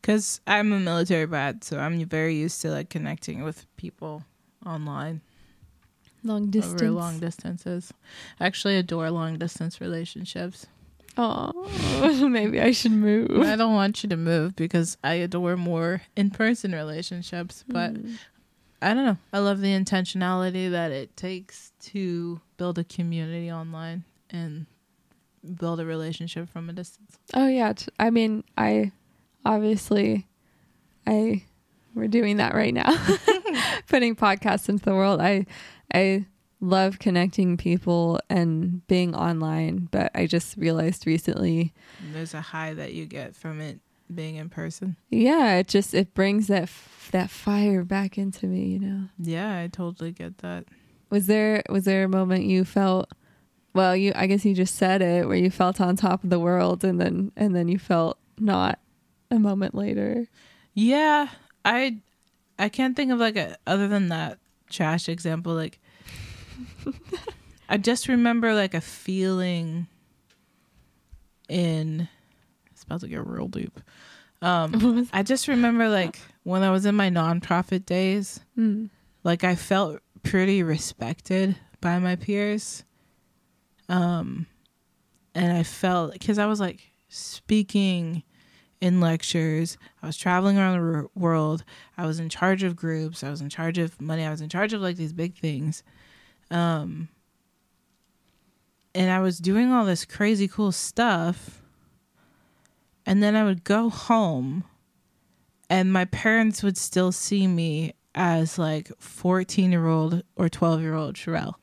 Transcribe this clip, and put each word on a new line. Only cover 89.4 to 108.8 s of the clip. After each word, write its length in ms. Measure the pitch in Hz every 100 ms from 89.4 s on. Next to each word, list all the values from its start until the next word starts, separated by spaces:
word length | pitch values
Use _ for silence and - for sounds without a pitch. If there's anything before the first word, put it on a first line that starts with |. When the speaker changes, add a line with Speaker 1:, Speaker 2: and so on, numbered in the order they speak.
| 160 156 165 - - _
Speaker 1:
I 60 | 156
was 100 | 156
traveling 400 | - 180 196 196
around 160 | 190 180
the 180 | 165 160
r-, 100 | - -
world, 480 | 170 160 156 160 - - - -
I 80 | 165
was 140 | 160
in 100 | 165
charge 340 | - 185 190
of 120 | 190 170
groups, 480 | 165 160 156 165
I 60 | 139
was 120 | 147
in 80 | 143
charge 280 | - 165 175
of 220 | 165 -
money, 240 | 147 160 156
I 60 |
was 100 | 156
in 80 | 156
charge 240 | 175 214
of, 80 | 220
like, 140 | 185 175
these 160 | 156
big 220 | 170 170 -
things. 460 | 160 139 151 160 _ _ _ - _ _ _
Um, 600 | 170 170 160 147 156 160 _ _ _ _ _ _ _ _ _ _ _ _ _ _ _ _ _ _ 185
and 140 | 185
I 80 | 185
was 180 | 190 175
doing 320 | 175 208 247
all 140 | 254 208
this 180 | 170
crazy 440 | - - 208 214 196
cool 240 | - 202
stuff. 920 | 175 - - 240 180 165 180 - - - _ _ _ _ _ _ _ _ _ _ _ _ _ -
And 160 | 190
then 120 | 208 214
I 80 |
would 200 | 214 180
go 260 | - 208 233
home 720 | - - 226 196 139 131 160 - _ _ _ _ _ _ _ _ _ _
and 220 | 185 185
my 120 | 190 180
parents 560 | - 220 226 220 202
would 160 | 202 185
still 340 | - 185 185
see 360 | 180 - 202 190
me 460 | 170 165 151 160 - _
as, 440 | - 180 165 160 -
like, 320 | 160 156